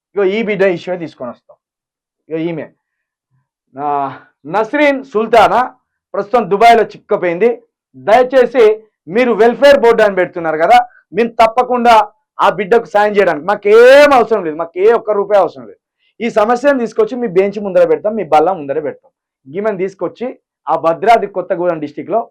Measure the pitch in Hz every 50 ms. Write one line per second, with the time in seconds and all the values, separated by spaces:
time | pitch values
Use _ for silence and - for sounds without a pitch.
0 | _ _ _ 190 202 185 196 220 226 190 214 180 190 196 180 160 - 185 180 185
1 | 165 151 - _ 131 120 117 _ _ _ - _ _ _ _ _ _ _ _ _
2 | _ _ _ _ _ _ 151 165 160 170 170 156 120 92 _ _ _ _ _ _
3 | _ _ _ _ _ _ _ _ _ _ _ _ _ _ _ 131 143 147 143 143
4 | 139 135 131 - - _ _ _ _ 139 165 202 - - - 294 302 285 277 262
5 | - - - 208 220 214 220 226 196 175 185 226 254 - - _ _ _ _ _
6 | _ _ - 185 202 202 - 240 214 175 196 196 226 233 233 226 208 214 - -
7 | _ _ 214 185 185 180 170 170 196 240 233 - _ _ _ _ _ _ _ 131
8 | 131 160 208 247 254 254 269 262 247 240 - 262 226 214 214 214 - _ _ _
9 | _ 147 170 226 254 233 226 185 220 240 240 - 269 285 285 240 208 233 226 208
10 | 220 208 196 185 180 170 - 175 165 160 156 156 165 170 226 247 240 - _ _
11 | _ _ 151 185 233 233 226 - 226 220 226 247 254 247 247 247 233 233 233 214
12 | 214 214 _ _ _ _ _ - 151 196 180 165 208 180 233 233 226 - - 208
13 | 208 214 208 202 196 175 160 147 147 185 208 - - 202 208 226 240 247 269 285
14 | 294 285 277 254 226 - 226 208 180 160 151 156 170 165 - 180 190 220 233 220
15 | - 208 214 202 196 - 208 202 180 147 - 135 120 101 92 _ _ _ _ _
16 | _ _ _ _ 208 233 - 226 208 220 247 233 - 285 285 262 233 220 - -
17 | 220 214 247 247 240 226 170 185 190 202 196 214 202 196 180 180 175 170 220 233
18 | - 214 220 220 196 151 156 151 156 175 190 175 147 135 135 151 151 135 107 -
19 | _ _ _ _ _ _ _ _ _ 131 139 190 208 220 208 180 185 190 190 _
20 | 180 165 165 - 226 254 277 - _ _ _ _ _ 135 160 165 160 165 165 156
21 | 151 214 233 233 196 196 - 190 180 - 190 175 175 180 170 160 151 143 147 -
22 | 143 143 165 - 226 -